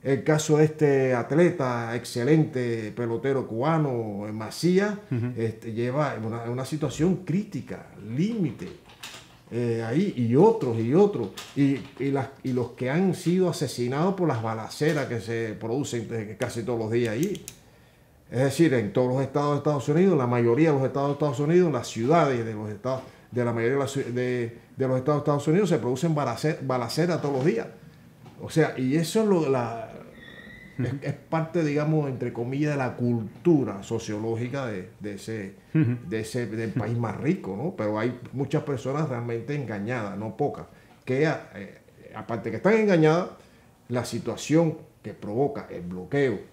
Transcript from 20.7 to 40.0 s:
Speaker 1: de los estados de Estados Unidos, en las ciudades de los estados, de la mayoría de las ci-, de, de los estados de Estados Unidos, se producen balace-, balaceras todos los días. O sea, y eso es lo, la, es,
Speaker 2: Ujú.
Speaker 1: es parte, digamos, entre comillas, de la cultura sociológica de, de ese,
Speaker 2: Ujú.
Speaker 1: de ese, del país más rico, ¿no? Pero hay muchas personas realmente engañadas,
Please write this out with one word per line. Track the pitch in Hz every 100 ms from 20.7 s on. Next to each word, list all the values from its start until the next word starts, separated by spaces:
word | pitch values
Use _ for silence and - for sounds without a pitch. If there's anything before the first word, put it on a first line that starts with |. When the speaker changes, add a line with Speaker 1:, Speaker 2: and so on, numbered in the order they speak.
Speaker 1:
de | 143
los | 131
estados | 139 139
de |
Estados | 139 151 131
Unidos, | 147 175 175
en |
las | 127 -
ciudades | 113 117 170 143 123 113
de |
los | 107 107
estados, | 104 123 131 - - -
de | 123
la | 120
mayoría | 117 117
de | 139
las | 135 139
ci-, | 120
de, | 120 123 123 117 - - -
de | 127
los | 131
estados | 131 147
de |
Estados | 147 143 147
Unidos, | 165 202
se | 151
producen | 120 127 170
balace-, | 151 131 113 151 165
balaceras | 135 127 117 - 175 160
todos | 147
los | 135
días. | 147 226 - - - - - - - -
O | -
sea, | 160 143 -
y | 127 151
eso | 160 220
es | 220
lo, | 180 147
la, | 135 117 117 113 - - - - - - - - -
es, | 113
Speaker 2:
Ujú. | 139
Speaker 1:
es | 143
parte, | - - 160 156 175
digamos, | 151 143 151 156 143
entre | 120 120
comillas, | 117 120 135 151
de | 143
la | 127 -
cultura | 120 117 104 - 175 156 110 98
sociológica | 98 113 110 107 113 113 123 139
de, | 127 98 95 -
de | 104
ese, | 98 - 110 98 - -
Speaker 2:
Ujú. | 160 123 123 -
Speaker 1:
de | 110
ese, | 110 127 113
del | 110 113
país | - 104 117
más | 113 98
rico, | 120 190 - 98
¿no? | 147 -
Pero | 107 107
hay | 117 120 -
muchas | 123 139 151
personas | 147 131 127 139 123
realmente | 120 120 117 113 147
engañadas, | 117 104 104 127